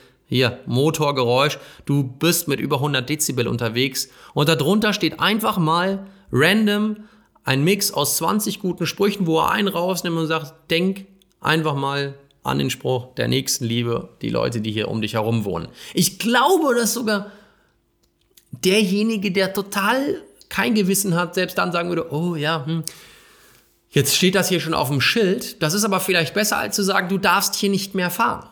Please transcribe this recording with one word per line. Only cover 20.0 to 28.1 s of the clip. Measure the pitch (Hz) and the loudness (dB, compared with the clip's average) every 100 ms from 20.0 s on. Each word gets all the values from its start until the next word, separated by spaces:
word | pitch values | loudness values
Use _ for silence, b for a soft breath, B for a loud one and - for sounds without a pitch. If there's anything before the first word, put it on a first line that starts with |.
| 285 - - - - | 0 -4 -10 -20 -8
kein | - 240 214 | -2 2 2
Gewissen | 185 196 202 170 | 2 2 2 0
hat, | 175 | 0
selbst | 185 180 - | -2 -2 -2
dann | 180 | -2
sagen | 175 175 | -2 -2
würde, | 165 - | -4 -4
„Oh | 147 175 160 | -4 -2 -2
ja, | 147 165 143 | -2 -2 -2
hm, | 165 156 B B B B B B B B B _ | -4 -6 B B B B B B B B B _
jetzt | 147 143 - | 0 2 2
steht | 185 190 | 2 2
das | 180 | 2
hier | 175 | 0
schon | 151 160 | 0 -2
auf | 135 | 0
dem | 143 | 0
Schild.“ | - 233 190 233 - - | 0 2 2 0 -4 -4
Das | 156 | -2
ist | 196 | 0
aber | 220 190 | 0 0
vielleicht | 185 180 156 202 | 2 0 0 0
besser, | 214 - | 0 -2
als | 214 202 | -2 -2
zu | |
sagen, | 190 190 180 | 0 0 0
„Du | 196 | 0
darfst | 196 190 - - | 2 2 2 0
hier | 202 | 0
nicht | 196 196 190 | 0 -2 -4
mehr | 180 | -2